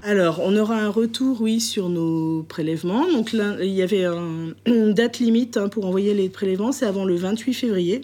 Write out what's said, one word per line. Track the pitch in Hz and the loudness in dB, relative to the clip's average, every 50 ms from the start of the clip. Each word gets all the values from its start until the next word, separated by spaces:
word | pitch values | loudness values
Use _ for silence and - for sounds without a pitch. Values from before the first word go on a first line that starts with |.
Alors, | 208 208 208 196 175 165 160 160 | -2 0 2 4 4 2 2 0
on | 143 190 202 | 0 2 2
aura | 214 214 214 226 | 2 2 2 0
un | 214 214 208 | 0 0 0
retour, | 202 226 233 226 226 - 262 262 262 226 | 0 0 0 0 0 0 0 0 0 0
oui, | 220 220 220 226 | 0 0 0 0
sur | 226 - - 208 185 180 | -2 -2 -2 -2 -2 0
nos | 175 170 165 165 165 160 160 160 160 160 156 | 0 0 0 0 0 0 0 -2 -2 -4 -4
prélèvements. | - - 170 151 160 165 156 175 175 196 254 330 | -6 -6 -4 -2 -2 -2 -2 -2 0 0 0 2
Donc | 370 320 233 220 - | 2 2 0 0 0
là, | 233 214 202 208 202 - | 0 -2 0 -2 -2 -2
il | 185 196 | -2 -2
y | 190 190 | 0 0
avait | 185 180 208 190 180 | 0 2 2 2 2
un, | 175 170 170 170 165 160 165 165 160 165 - | 0 -2 -2 -4 -4 -6 -6 -6 -8 -8 -4
<clears throat> | - | 0
une | 233 240 226 214 214 196 | 2 4 4 4 4 4
date | 220 233 240 240 - | 4 2 0 0 0
limite, | 240 226 226 233 247 233 - 220 | 2 4 4 2 2 0 -2 -2
hein, | 196 202 | -2 -2
pour | - 220 190 | -2 -4 -2
envoyer | 185 185 196 202 208 208 | 0 0 0 2 2 2
les | 202 190 185 | 0 0 -2
prélèvements, | 190 - 202 190 185 190 208 254 | -2 -4 -2 -2 -2 0 -2 -2
c'est | 277 - 254 | -2 -2 -2
avant | 202 190 196 190 | -2 -2 0 0
le | 190 175 | 0 0
vingt-huit | 175 185 190 220 226 - 262 | 0 0 -2 -4 -4 -2 -4
février. | 240 - 262 233 202 185 175 170 208 269 | -4 -2 -2 -2 0 0 0 0 -2 -4